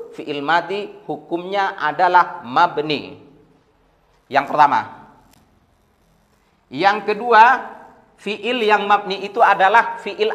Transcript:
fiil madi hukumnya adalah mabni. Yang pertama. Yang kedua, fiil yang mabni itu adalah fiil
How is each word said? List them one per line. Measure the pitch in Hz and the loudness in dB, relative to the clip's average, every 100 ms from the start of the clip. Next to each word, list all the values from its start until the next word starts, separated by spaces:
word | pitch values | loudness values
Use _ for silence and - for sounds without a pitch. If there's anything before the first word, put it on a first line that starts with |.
| - | -16
fiil | - - 143 143 | -14 -10 -6 -2
madi | 170 170 196 202 - - | -2 -2 -8 -10 -16 -12
hukumnya | 147 - 170 180 196 196 - | -12 -8 -10 -6 -4 -4 -4
adalah | 151 147 180 180 170 - 113 | -6 0 4 4 2 -4 -4
mabni. | 139 175 151 151 135 95 - - _ _ _ _ _ _ _ _ _ _ | 0 0 0 -4 -6 -8 -18 -20 _ _ _ _ _ _ _ _ _ _
Yang | 131 139 | -4 -2
pertama. | 147 143 117 107 - - _ _ _ _ _ _ _ _ _ _ _ _ _ _ _ _ | 2 2 2 -4 -16 -20 _ _ _ _ _ _ _ _ _ _ _ _ _ _ _ _
Yang | 127 190 208 | 0 0 0
kedua, | 208 208 240 220 233 247 - - - _ _ _ | -4 -4 4 6 8 6 -4 -18 -20 _ _ _
fiil | 202 - 220 254 | -10 -6 -4 -2
yang | 214 208 202 | 2 0 2
mabni | 208 196 190 196 | 0 0 -8 -6
itu | 240 | 0
adalah | 208 196 190 226 214 - | 2 4 4 4 2 -8
fiil | 208 190 214 | -12 -4 -2